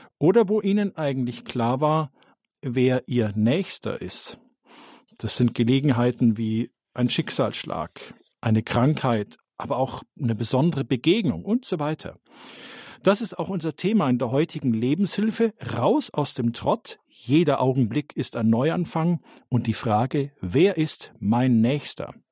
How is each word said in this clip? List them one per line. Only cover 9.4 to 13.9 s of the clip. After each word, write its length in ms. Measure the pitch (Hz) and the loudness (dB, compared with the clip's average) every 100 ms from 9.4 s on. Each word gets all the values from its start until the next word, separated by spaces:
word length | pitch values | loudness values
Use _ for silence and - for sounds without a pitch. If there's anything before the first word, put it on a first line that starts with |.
| _ - | _ -12
aber 220 | - 127 | -6 -2
auch 260 | 131 - - - | -4 -6 -16 -6
eine 200 | 131 110 | -4 -2
besondere 480 | 117 127 165 139 | 0 2 2 0
Begegnung 600 | 123 127 160 214 180 87 | -2 -2 2 2 0 -4
und 200 | 87 240 | -2 -4
so 160 | - 170 | -2 -4
weiter. 400 | 147 156 - - _ - - - - - - - | -4 -6 -10 -16 _ -20 -20 -20 -20 -20 -20 -2
Das 160 | - 202 | 2 2
ist 180 | 233 - | 0 -6
auch 100 | 165 | -4
unser 280 | 190 156 - | -4 -4 -4
Thema 340 | 185 | 0